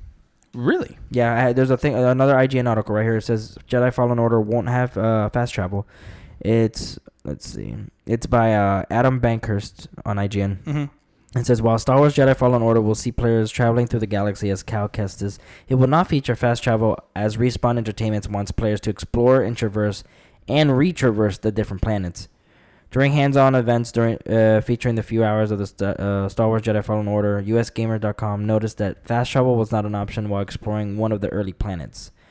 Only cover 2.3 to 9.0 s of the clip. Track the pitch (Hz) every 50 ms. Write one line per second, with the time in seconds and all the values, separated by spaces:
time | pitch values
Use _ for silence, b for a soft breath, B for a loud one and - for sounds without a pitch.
2.3 | 139 131 131 131 135 127 123 123 113 110 - - 104 107 110 113 113 110 - -
3.3 | 117 110 107 - - - - - - 123 123 127 120 - 123 120 123 117 117 117
4.3 | 117 113 107 104 117 120 113 123 123 123 123 123 - 98 110 113 113 110 104 104
5.3 | - 123 120 120 - - 92 92 101 98 - B B B B B B B B B
6.3 | B B - 107 113 113 113 110 - - - - - - _ - _ _ - -
7.3 | 71 - - - - - 50 50 - - 104 - _ _ - - 113 117 - -
8.3 | - 120 113 113 110 104 101 98 98 95 - - - 117